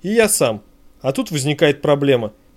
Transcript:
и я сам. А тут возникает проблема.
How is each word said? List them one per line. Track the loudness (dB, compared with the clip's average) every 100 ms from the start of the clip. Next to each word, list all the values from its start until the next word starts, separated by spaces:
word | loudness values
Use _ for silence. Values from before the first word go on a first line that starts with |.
и | -2
я | 0 2
сам. | 2 -2 -2 -10 _ -20 -8
А | -4
тут | -4 -4
возникает | -4 -4 2 2 2
проблема. | 0 0 2 0 -2 -10 _